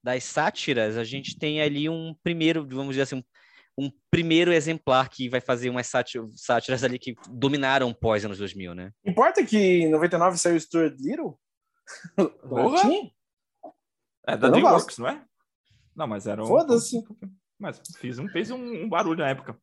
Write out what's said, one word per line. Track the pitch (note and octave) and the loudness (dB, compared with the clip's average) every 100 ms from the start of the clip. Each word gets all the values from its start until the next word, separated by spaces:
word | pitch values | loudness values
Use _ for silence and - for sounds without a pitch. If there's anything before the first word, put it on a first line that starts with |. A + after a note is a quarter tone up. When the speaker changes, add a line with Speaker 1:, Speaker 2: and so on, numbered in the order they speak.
Speaker 1:
das | B2 B2+ | -4 -6
sátiras, | - - D#3+ - - B2 G#2+ A2+ | -2 0 0 -2 -2 0 0 -2
a | |
gente | A2+ C#3 C3+ - | -6 -8 -10 -6
tem | D3+ D3+ | -4 0
ali | D3+ C#3+ D3+ | 0 0 -4
um | E3 D#3+ D#3 | -4 -8 -8
primeiro, | E3+ E3+ D#3+ D#3+ C#3+ | -6 0 0 0 -4
vamos | B2+ C#3 C3+ | -8 -6 -4
dizer | |
assim, | C3+ C3+ - _ _ _ _ - | -4 -4 -12 _ _ _ _ -8
um, | C#3 | -8
um | - _ | -8 _
primeiro | E3+ E3 D#3+ F3 | 0 4 4 4
exemplar | E3+ D3+ D#3+ - B2+ B2+ | 2 0 -4 2 2 2
que | - B2+ | -4 -4
vai | B2+ | -4
fazer | - B2 B2 | -2 -2 -2
umas | B2 A#2+ | -4 -2
sáti-, | B2+ A#2+ B2 A2+ - | -4 -4 -8 -12 -14
sátiras | - A#2+ - C3 | 0 0 0 -2
ali | B2+ B2 | -2 -2
que | - A2+ - | -10 -14 -16
dominaram | B2 C#3 C#3+ C3+ C3+ B2 | -2 0 0 2 2 2
pós | A2+ A2+ G#2+ G#2 | 0 0 0 -2
anos | G2 | -6
dois | G2+ G2 | -8 -8
mil, | F2+ | -12
né? | F2 F#2 _ G3+ | -12 -14 _ -4
Speaker 2:
Importa | F3+ C#4+ G#4 C#4 | 4 4 4 2
que | G#3+ | 4
em | F#3+ F3+ D#3+ | 6 6 4
noventa | D#3 E3+ E3+ | 4 2 4
e | |
nove | F3+ F3 | 2 4
saiu | F3 E3 | 2 0
o | |
Stuart | - E3+ D#3 C3 | 0 0 0 -2
Little? | C#3 D4+ B3 C3+ _ _ _ _ - | -6 -6 -8 -12 _ _ _ _ -20
<laughs> | - - - F3 _ C3 | -20 -8 0 0 _ -6
Speaker 3:
Porra! | B2 G3 | 0 2
Speaker 2:
Baratinho? | D#4+ D#4+ F#4+ A#3+ _ _ _ _ _ - _ _ _ _ _ - | 4 4 2 -4 _ _ _ _ _ -20 _ _ _ _ _ -6
Speaker 3:
É | A2 | 0
da | B2 | 4
Speaker 2:
Eu | |
não | F#3+ | 6
Speaker 3:
DreamWorks, | D#4 F3 - - | 6 6 2 -6
Speaker 2:
gosto. | |
Speaker 3:
não | A#2+ | -6
é? | D4 _ _ _ _ _ _ _ - | -8 _ _ _ _ _ _ _ -10
Não, | D3 | -8
mas | G#2 G#2 | -6 -6
era | G#2 | -6
um | A2 | 2
Speaker 2:
Foda-se. | C4+ D#4+ A#3 - A#3 - - G3 - _ _ | 2 4 2 2 -6 -8 -18 -20 -20 _ _
Speaker 3:
Mas | F3+ - - - | -12 -12 -18 -14
fiz | B2 B2 | -12 -10
um, | G3 | -6
fez | - G#3+ | -6 -6
um, | B3+ | -8
um | A#3+ A3 G#3+ | -10 -8 -4
barulho | E3+ E3 E3 | -2 0 0
na | C#3+ | -2
época. | C3+ - A2+ | -4 -8 -18